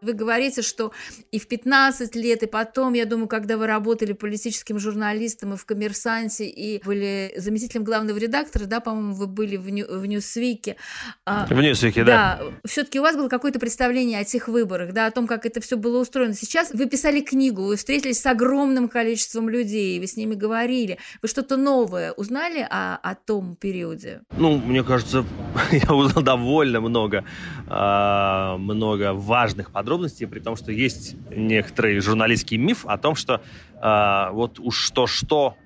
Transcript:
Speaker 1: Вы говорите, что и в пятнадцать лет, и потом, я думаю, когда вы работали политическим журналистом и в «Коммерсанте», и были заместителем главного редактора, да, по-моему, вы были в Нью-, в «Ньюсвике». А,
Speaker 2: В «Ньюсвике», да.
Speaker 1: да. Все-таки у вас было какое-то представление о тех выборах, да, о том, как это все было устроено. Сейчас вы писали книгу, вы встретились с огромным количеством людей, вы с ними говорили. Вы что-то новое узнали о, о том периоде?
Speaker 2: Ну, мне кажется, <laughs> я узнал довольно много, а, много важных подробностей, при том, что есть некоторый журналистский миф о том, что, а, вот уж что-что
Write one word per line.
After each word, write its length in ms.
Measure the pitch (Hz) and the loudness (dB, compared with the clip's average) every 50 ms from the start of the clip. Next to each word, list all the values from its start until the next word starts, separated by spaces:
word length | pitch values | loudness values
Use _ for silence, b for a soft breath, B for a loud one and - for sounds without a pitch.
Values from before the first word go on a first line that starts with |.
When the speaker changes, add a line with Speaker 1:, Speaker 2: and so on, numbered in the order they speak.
Speaker 1:
Вы 120 | 202 214 240 | -4 -4 -4
говорите, 480 | 208 220 226 233 240 262 269 247 - | -2 0 0 2 2 2 0 0 -2
что 320 | 226 - - - 226 214 B B B B B B B B | -4 -4 -4 -4 -6 -6 B B B B B B B B
и 100 | - 214 | -6 -6
в 80 | - _ | -4 _
пятнадцать 640 | 247 226 - 254 277 269 269 269 262 - 247 220 - | -6 -4 0 2 4 6 6 4 2 0 -6 -6 -6
лет, 260 | 233 226 233 233 226 | -2 2 2 2 2
и 40 | 226 220 | 2 -2
потом, 460 | 220 214 226 220 - - 262 262 247 | -2 -2 -4 -2 0 0 0 2 2
я 120 | 240 233 | 2 2
думаю, 220 | 214 233 226 226 208 | 2 0 -2 -2 -2
когда 300 | 226 220 208 202 226 220 | -2 -4 -2 -2 -2 0
вы 100 | 220 220 | 0 0
работали 460 | 214 214 208 220 233 220 226 202 208 | 0 0 2 0 0 0 0 -2 -2
политическим 680 | 202 - 208 208 214 - 240 220 - - - 220 208 | -4 -4 -6 -6 -4 -4 -6 -6 -6 -6 -6 -6 -4
журналистом 760 | 202 214 208 208 214 208 214 214 226 233 220 _ - 202 202 | -4 -4 -4 -2 -2 -2 -2 -2 -2 -4 -6 _ -8 -8 -8
и 40 | 190 | -8
в 80 | - | -6
«Коммерсанте», 800 | - 220 202 208 214 202 - - 233 226 226 226 220 214 - 220 190 | -6 -4 -4 -2 -4 -4 -4 -4 -2 -2 -2 -2 -4 -4 -4 -6 -8
и 340 | - - 185 214 214 202 196 | -8 -8 -8 -6 -6 -6 -4
были 480 | 196 202 202 202 202 196 196 196 190 - | -2 -2 -2 0 -2 -2 -4 -4 -6 -8
заместителем 480 | - 180 202 214 220 226 233 - 233 214 | -6 -4 -2 -2 -2 -2 -4 -4 -4 -2
главного 340 | 202 226 214 214 214 208 208 | 0 -2 -2 0 -2 -2 -2
редактора, 460 | 220 233 226 285 294 302 - - 208 | -2 0 0 -2 -2 0 -2 -2 -2
да, 160 | 190 220 233 | 0 -4 -4
по-моему, 340 | 233 233 220 220 214 208 196 | -4 -4 -4 -4 -4 -4 -4
вы 140 | 190 202 196 | -4 -6 -6
были 300 | 190 202 214 202 196 190 | -2 -2 -2 -2 -2 -6
в 120 | 180 196 | -6 -4
Нью-, 300 | 196 202 208 - - 190 | -4 -4 -4 -4 -6 -6
в 60 | 190 | -4
«Ньюсвике». 720 | 196 208 208 202 - - 233 233 247 233 220 - 208 - B B B B B B 240 214 B _ | -4 -4 -4 -4 -4 -4 -2 0 -2 -2 -2 -6 -10 -10 B B B B B B -14 -16 B _
А, 200 | - - 104 - - | -4 -2 -2 0 2
Speaker 2:
В 40 | - 127 | 4 4
«Ньюсвике», 440 | 143 151 131 - 123 117 - 117 117 | 4 4 4 4 2 2 4 6 6
да. 340 | - - 220 208 185 - - | 8 8 8 6 4 2 0
Speaker 1:
да. 40 | 139 151 - - _ | -6 -10 -10 -12 _
Все-таки 320 | 208 - 302 285 294 - 269 | -6 -2 -2 -4 -2 0 2
у 20 | 277 | 4
вас 140 | 311 330 285 | 4 4 2
было 100 | 294 254 | 0 0
какое-то 320 | 254 247 247 285 277 262 | -2 0 0 0 -2 0
представление 600 | 226 233 220 - 262 247 247 254 254 240 226 202 | -4 -4 -2 0 0 0 2 2 0 0 0 -2
о 20 | 202 | -4
тех 240 | 202 - 240 - - | -2 -2 -4 -2 0
выборах, 460 | 226 240 233 190 185 180 180 170 185 | 0 0 0 0 -2 -4 -6 -4 -2
да, 120 | 226 220 | 0 0
о 60 | 220 | 0
том, 160 | 220 247 240 220 | 0 -2 -2 -2
как 180 | 233 220 - | -2 -4 -4
это 140 | 233 226 240 | -4 -6 -6
все 160 | 220 - 254 | -6 -4 -4
было 240 | 233 208 240 240 247 | -2 0 0 2 2
устроено. 340 | 254 240 - 269 240 226 208 | 0 0 0 0 0 0 0
Сейчас 380 | 196 - - - 330 330 330 285 | -4 -6 -2 0 0 0 0 0
вы 120 | 214 269 | -2 -2
писали 340 | 254 285 262 - 311 285 294 | 0 0 0 2 2 2 2
книгу, 440 | 294 - - 262 269 262 226 190 190 | 0 0 2 2 4 2 2 0 0
вы 100 | 196 208 | -2 -2
встретились 460 | 202 - - 277 294 269 269 240 226 | -2 -2 -2 -2 0 0 0 -2 0
с 40 | - | 2
огромным 640 | 269 254 220 240 262 269 277 285 277 269 262 247 233 | 2 2 4 4 2 4 2 2 2 2 2 0 0
количеством 640 | - 240 226 220 233 220 - - - 226 220 226 | 0 0 0 0 0 -2 -4 -4 -4 -4 -4 -2
людей, 500 | 220 240 247 202 208 220 202 190 185 175 | 0 -2 -2 -2 -2 -2 0 0 -2 -2
вы 80 | 180 190 | -4 -6
с 80 | - | -6
ними 180 | 226 220 220 220 | -6 -4 -4 -4
говорили. 640 | 202 202 214 220 226 233 247 254 254 233 190 180 B B B B B | -4 -2 -2 -2 0 0 0 0 0 0 -2 -4 B B B B B
Вы 60 | - 220 | -6 -4
что-то 300 | - - 269 269 269 262 | -2 -2 -2 0 0 2
новое 560 | 269 285 277 254 240 196 175 180 170 165 - | 2 4 4 4 2 2 0 -4 -4 -4 -6
узнали 520 | - 202 208 240 269 320 349 339 311 240 - | -6 -6 -6 -4 -4 -4 -4 -4 -4 -4 -4
о, 240 | - 196 190 185 180 | -4 -4 -4 -4 -6
о 200 | - _ 180 190 | -6 _ -8 -8
том 420 | - _ - 214 208 185 175 175 - | -8 _ -2 -2 -2 -2 -6 -10 -8
периоде? 640 | - 196 190 185 175 165 165 160 190 - - - - _ - - | -6 -6 -4 -4 -6 -8 -8 -10 -12 -14 -14 -14 -16 _ 0 2
Speaker 2:
Ну, 200 | 165 160 151 143 | 4 4 4 4
мне 220 | 117 117 127 131 | 2 2 2 0
кажется, 440 | 123 123 131 123 117 - - 131 123 - - - - - | 2 2 2 0 2 2 0 0 0 0 -6 -10 -8 -6
<laughs> 220 | - - - - | -2 -2 2 4
я 220 | - 143 123 - 156 | 4 4 6 6 6
узнал 300 | 139 143 135 - 165 147 | 6 6 6 4 4 4
довольно 560 | 131 131 123 120 123 143 156 151 135 120 113 | 4 4 4 2 2 4 4 4 4 4 2
много, 460 | 110 113 117 117 107 107 101 98 - B B B B 170 160 143 B - | 0 2 2 2 2 2 0 -2 -2 B B B B -12 -12 -12 B -6
а, 880 | - 50 101 101 101 101 101 101 101 101 98 98 95 95 95 95 92 92 | -2 0 2 4 4 4 4 4 4 4 4 2 2 2 0 -2 -2 -4
много 540 | 95 101 107 107 110 110 107 101 101 101 95 | -2 -2 -2 0 0 0 2 2 2 0 0
важных 580 | 98 98 104 117 123 120 110 95 95 101 - | -2 0 2 4 4 4 4 2 -4 -8 -6
подробностей, 180 | - 98 101 113 147 180 180 156 - - 120 98 | -4 -4 -2 0 0 0 -2 -4 -6 -6 -10 -8
при 120 | 107 107 | -8 -10
том, 160 | 87 110 113 | -8 -8 -8
что 160 | 113 - - | -8 -6 -6
есть 440 | 107 110 127 127 107 - - - - - - - - | -2 0 0 0 0 -4 -12 -14 -14 -14 -16 -10 -6
некоторый 640 | 104 110 110 113 107 101 - - - 117 110 101 101 | -2 0 2 2 2 2 0 -2 0 2 2 2 2
журналистский 580 | 95 101 110 110 113 113 117 110 - - 117 110 | 2 2 2 4 4 4 2 2 0 -2 0 0
миф 280 | 123 170 240 - - | 2 2 0 0 -2
о 120 | - 107 101 | -4 -4 0
том, 160 | - 147 156 | 2 0 0
что, 260 | - - - 131 113 B B B B B B B - | 0 0 -2 -2 -2 B B B B B B B -4
а, 480 | - 110 107 104 104 101 98 98 98 92 | 2 4 4 6 6 4 4 2 0 0
вот 280 | 95 107 117 117 - - | 0 -2 -2 -2 -4 -6
уж 180 | 117 123 113 - | -6 -4 -2 -2
что-что 800 | - - - 131 127 117 - - - - 156 151 143 131 - - - | -2 0 2 2 2 2 2 -2 0 2 2 4 4 2 0 -4 -20